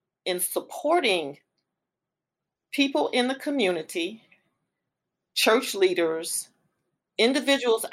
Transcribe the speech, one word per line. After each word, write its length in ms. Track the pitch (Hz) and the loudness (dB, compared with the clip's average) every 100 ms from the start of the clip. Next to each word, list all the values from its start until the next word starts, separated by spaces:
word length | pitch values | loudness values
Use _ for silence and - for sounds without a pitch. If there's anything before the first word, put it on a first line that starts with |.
| _ _ - | _ _ -6
in 160 | 185 | -4
supporting 960 | - 180 - - 285 349 262 180 143 143 _ _ _ _ _ _ _ _ _ _ _ _ _ | -2 -4 -6 -4 2 2 4 0 -2 -10 _ _ _ _ _ _ _ _ _ _ _ _ _
people 340 | - 277 294 - | -2 0 0 0
in 220 | 254 247 | 0 0
the 60 | 269 | -2
community, 880 | 302 285 190 170 156 180 175 226 _ _ _ _ _ _ _ _ _ _ _ | -4 0 0 -2 -6 -6 -6 -8 _ _ _ _ _ _ _ _ _ _ _
church 400 | - - 226 262 | 0 4 4 0
leaders, 760 | 202 185 180 165 160 170 - - _ _ _ _ _ _ - | 0 2 2 -2 -2 -6 -8 -10 _ _ _ _ _ _ 0
individuals 680 | 226 277 269 277 247 226 - | 2 2 2 2 2 0 2